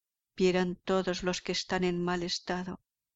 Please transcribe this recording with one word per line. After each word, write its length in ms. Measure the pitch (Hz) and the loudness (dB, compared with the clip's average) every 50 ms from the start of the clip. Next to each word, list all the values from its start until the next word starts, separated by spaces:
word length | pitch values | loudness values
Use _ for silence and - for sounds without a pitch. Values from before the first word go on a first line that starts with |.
| _ _ _ _ _ _ _ | _ _ _ _ _ _ _
vieran 400 | - 190 185 180 185 185 180 175 | 2 4 4 4 4 2 0 -2
todos 480 | - - - 190 190 185 185 180 - 190 | -6 -2 0 0 2 2 0 -2 -2 -2
los 180 | 180 180 - | -2 -2 -2
que 100 | - - | -4 -4
están 300 | 196 - - - 190 185 | -4 -4 -2 -2 0 0
en 180 | 185 180 175 175 | 2 2 2 0
mal 220 | 175 175 180 175 | 0 0 0 -2
estado, 580 | 170 180 - - - - 180 180 180 185 190 - _ _ _ _ _ _ _ | -2 -4 -6 -6 -4 -4 -4 -4 -4 -6 -10 -12 _ _ _ _ _ _ _